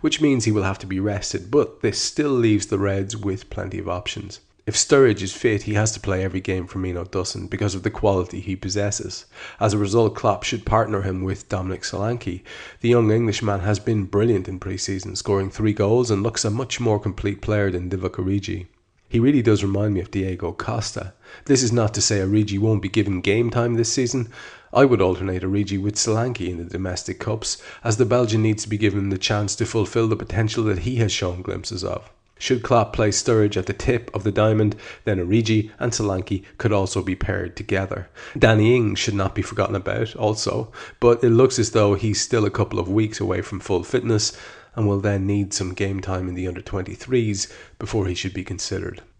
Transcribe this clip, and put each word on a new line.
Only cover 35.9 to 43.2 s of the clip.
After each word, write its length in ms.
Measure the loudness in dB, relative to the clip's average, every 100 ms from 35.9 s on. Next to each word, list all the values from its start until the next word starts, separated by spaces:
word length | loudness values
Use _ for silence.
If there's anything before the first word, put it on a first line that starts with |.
Solanke 500 | -2 -2 -2 -2 -6 -6 -4
could 140 | 0
also 280 | 2 0 -2
be 140 | -2
paired 400 | -2 -2 -2 -4
together. 540 | -8 -4 -2 -2 -6 -10 -16 -12 4
Danny 380 | 6 6 6
Ings 240 | 4 2 0
should 160 | -2
not 220 | 0 -2 -2
be 60 |
forgotten 340 | -4 -2 -2 -2
about 400 | -2 -4 -4 -2
also, 560 | -2 0 -2 -4 -6 -12 -18 2
but 240 | 4 6
it 80 | 6
looks 300 | 6 6 4
as 100 | 0
though 240 | 4 4
he's 260 | 4 0 -2
still 240 | 0 0
a 60 | 0
couple 300 | 0 -2 -2
of 100 | 0
weeks 300 | 0 0 -2